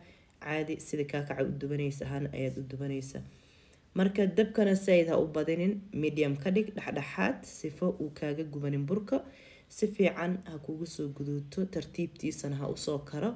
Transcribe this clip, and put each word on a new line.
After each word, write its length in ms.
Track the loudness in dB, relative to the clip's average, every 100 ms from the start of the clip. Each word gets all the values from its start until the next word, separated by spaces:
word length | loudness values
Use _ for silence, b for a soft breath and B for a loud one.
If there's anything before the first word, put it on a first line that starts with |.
| B B B _
Caadi 340 | -4 -2 -2 -4
sida 240 | -4 -2
kaakaca 400 | 0 -2 -2 -4
u 80 | -4
dubanaysa 540 | -4 -4 -2 -2 -4 -6
ahaan 220 | -4 -4
ayaad 240 | -4 -4 -4
u 60 |
dubanaysa. 560 | -8 -6 -4 -4 -6 -10 -12 B B B B B B 2
Marka 300 | 4 6 4
dabkana 480 | 4 4 4 4 4
sayd 320 | 8 8 8
ha 80 | 4
u 100 | 2
badinin, 460 | 2 0 2 2 0 -4
medium 420 | -2 0 2 2 2
ka 120 | 2
dhig, 160 | 2 2 -2
dhexdhexaad, 640 | -4 -4 -4 0 0 0
sifo 440 | -6 -8 -8 -2 0 0
uu 120 | -4
kaaga 300 | -2 -2 -2
gubanin 420 | -4 -4 -2 0 0
burka. 320 | 0 0 -2 B B B B B
Si 200 | -2 -2
fiican 460 | 4 4 4 0 -2 -4
ha 120 | -10
kugu 280 | -8 -6 -6
soo 220 | -4 -6
guduuto, 560 | -4 -4 -2 -4 -4 -2
tartiibtiisana 880 | -2 -6 -4 -4 -4 -6 -4 -4 -2
ha 120 | -2
u 60 | -2
soo 220 | -2 -2
karo. 320 | -4 -2 -2